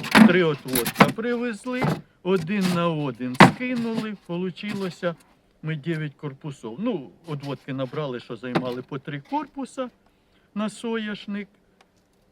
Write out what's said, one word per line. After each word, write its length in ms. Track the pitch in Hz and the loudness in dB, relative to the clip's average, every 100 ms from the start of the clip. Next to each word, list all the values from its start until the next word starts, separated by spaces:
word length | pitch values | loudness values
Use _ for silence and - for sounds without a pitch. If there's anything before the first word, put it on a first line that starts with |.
| - - 220 | 4 8 8
три 160 | 180 | 8
отводка 640 | 165 143 131 127 113 - - | 4 0 -2 -2 -2 4 4
привезли, 760 | - 240 240 240 208 254 254 - - - _ | 6 -2 -2 -2 -4 -4 -2 -2 -2 -8 _
один 420 | 180 190 156 208 180 175 | 0 0 2 0 2 2
на 140 | 170 | 2
один 460 | 156 143 113 127 127 | 0 -2 -4 -2 8
скинули, 800 | - - 254 240 226 220 214 202 - | 8 8 -2 -2 -2 -2 -6 -8 -6
получилося 920 | 175 185 147 208 202 185 - 170 160 - _ _ _ | -4 -4 -6 -8 -4 -6 -4 -4 -4 -14 _ _ _
ми 140 | 156 156 | -6 -4
дев'ять 380 | 165 160 151 - | -2 -2 -4 -6
корпусів. 600 | 147 135 151 135 110 120 | -10 -8 -12 -10 -10 -4
Ну, 300 | 240 180 120 - 165 | -4 -4 -6 -16 -10
отводки 460 | 147 143 131 - | -8 -6 -8 -8
набрали, 460 | 131 127 - 143 120 | -6 -4 -4 -6 -6
що 160 | - 117 | -10 -10
займали 460 | 127 127 127 127 | -4 -4 -4 -6
по 180 | - - | -8 -10
три 220 | - 143 - | -8 -10 -6
корпуса 600 | 285 - 277 254 269 254 - _ _ _ _ _ 208 | -6 -4 -10 -10 -8 -10 -12 _ _ _ _ _ -6
на 140 | 214 | -6
соняшник. 800 | 214 233 226 214 202 - 202 196 _ _ _ - _ _ _ _ | -6 -6 -4 -4 -8 -8 -8 -8 _ _ _ -20 _ _ _ _